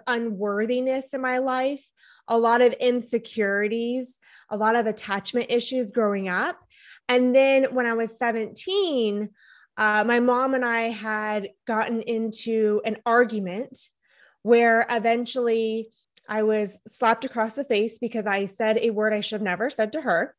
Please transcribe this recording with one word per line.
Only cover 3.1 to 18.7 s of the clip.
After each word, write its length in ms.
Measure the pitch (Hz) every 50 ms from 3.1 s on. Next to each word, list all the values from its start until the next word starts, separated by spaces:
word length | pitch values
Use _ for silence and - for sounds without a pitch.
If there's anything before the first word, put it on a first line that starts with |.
| - 226 226 - - 226 208 196 196 202 208 208 226 233 233 240 247 262 254 254 - - _ _ - - _ _
a 80 | 214
lot 180 | 202 214 220 226
of 120 | 240 220
attachment 640 | 220 214 - - - 196 202 - - - 240 - -
issues 400 | 240 240 240 - 262 254 240 202
growing 360 | - 240 220 202 202 196 190
up. 320 | 185 180 190 247 339 349 - _ _ _ _ - - - - _
And 280 | - 247 247 254 247 247
then 300 | 269 269 269 269 269 269
when 200 | - 254 254 240
I 80 | 233 226
was 240 | 226 226 226 226
seventeen, 1120 | - 247 233 226 226 220 - 240 - - 370 381 403 392 339 285 254 226 208 202 208 214 202 - _ _ _ - - _ _ _
uh, 280 | - 214 214 214 214 208
my 140 | 233 240 240
mom 340 | 240 247 247 247 262 269 269
and 100 | 254 247
I 240 | 240 233 233 226 226
had 600 | 233 202 214 220 214 214 214 214 214 214 196 - - _ _
gotten 340 | - 226 214 220 - 233 226
into 800 | - - 233 220 226 226 214 - - 233 226 220 220 214 208 208 -
an 140 | 226 208 214 -
argument 720 | 240 226 240 247 208 220 214 190 180 180 208 269 269 - - - - _ _ _ _ _ _ _ _ _ _
where 460 | - 208 233 233 240 233 226 226 233 -
eventually 1000 | 240 226 220 226 233 240 240 226 - 262 240 233 226 226 226 220 220 226 220 220 _ _ _ _ _ - _ -
I 120 | 214 214 214
was 340 | 214 214 214 208 190 - - _
slapped 380 | - - - 247 220 233 226 269
across 300 | 254 - 233 220 226 -
the 80 | 277 277
face 340 | - 226 202 214 226 226
because 300 | - 247 220 226 226 190
I 180 | 208 196 202 196
said 320 | 190 - - 226 220